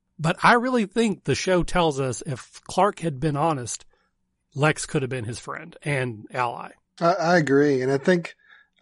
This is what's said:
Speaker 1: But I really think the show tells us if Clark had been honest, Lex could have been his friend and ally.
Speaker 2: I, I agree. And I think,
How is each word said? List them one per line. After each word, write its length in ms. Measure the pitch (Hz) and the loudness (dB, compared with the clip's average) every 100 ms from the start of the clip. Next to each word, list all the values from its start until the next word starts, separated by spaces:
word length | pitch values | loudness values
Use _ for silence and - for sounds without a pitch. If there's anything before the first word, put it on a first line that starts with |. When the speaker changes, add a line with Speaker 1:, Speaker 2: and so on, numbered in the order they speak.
| _ - | _ -4
Speaker 1:
But 180 | 156 165 | -2 2
I 120 | 175 | 4
really 320 | 233 254 247 196 | 4 4 0 0
think 380 | 233 226 185 | 0 0 0
the 100 | - | -2
show 280 | 127 - 180 | -2 2 0
tells 380 | 160 180 165 135 | 2 0 0 0
us 220 | 135 123 - | -4 -6 -8
if 340 | 127 - - | -10 -12 -20
Clark 340 | - - 196 - | -6 0 0 0
had 220 | 165 131 | -6 -4
been 160 | 156 143 | -2 0
honest, 500 | 165 143 117 - - _ _ _ _ _ _ | 0 0 -6 -10 -14 _ _ _ _ _ _
Lex 320 | 135 156 - - | -2 0 0 -4
could 160 | 151 | -4
have 80 | 127 | -4
been 140 | 127 | -6
his 140 | 110 113 | -8 -8
friend 380 | - 139 165 - | -10 -12 -14 -10
and 440 | 151 143 127 104 - | -4 -4 -4 -8 -10
ally. 400 | 135 123 131 123 - _ - | -4 -4 -4 -12 -18 _ -2
Speaker 2:
I, 120 | 170 | 0
I 220 | 180 165 175 | 2 2 2
agree. 420 | 139 139 147 131 | 4 4 4 2
And 100 | 127 | 0
I 80 | 139 | 0
think, 360 | 185 180 170 - _ - _ _ | 2 0 0 -14 _ -20 _ _